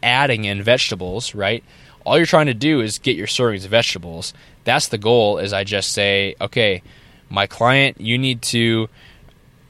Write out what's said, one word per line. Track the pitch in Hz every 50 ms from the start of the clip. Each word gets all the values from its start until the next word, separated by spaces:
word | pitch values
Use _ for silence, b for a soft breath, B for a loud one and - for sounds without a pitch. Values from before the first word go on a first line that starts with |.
adding | - 120 120 131 143 139 120 110 107
in | 101 101 101
vegetables, | 101 117 123 135 - - 110 90 92 90 92 110 - - -
right? | 104 98 98 113 117 B B B B B B B B B
All | - 127
you're | 156 170
trying | - - 160 151
to | 143 120
do | 107 131 156 156 135
is | 110 107 107 -
get | - 131 123
your | 78 104 -
servings | - - 123 117 104 95 95
of | 98
vegetables. | 107 117 113 - - 92 85 85 82 82 - - B B B B B B _
That's | 113 123 147 - -
the | - 107
goal, | 101 110 120 120 107 104 104 78
is | 95 98
I | 101 98
just | 101 98 104 98 - -
say, | - 101 101 101 98 98 98 98 - -
"Okay, | - 101 - 123 113 104 95 90 B B B B B B B B B -
my | - 98 101
client, | - - - 113 120 131 135 139 135 - -
you | - 113 120 127
need | 135 131 127 117
to | - - - 117 117 117 113 113 110 107 B B B B B B B B B _ _ _ _ _ _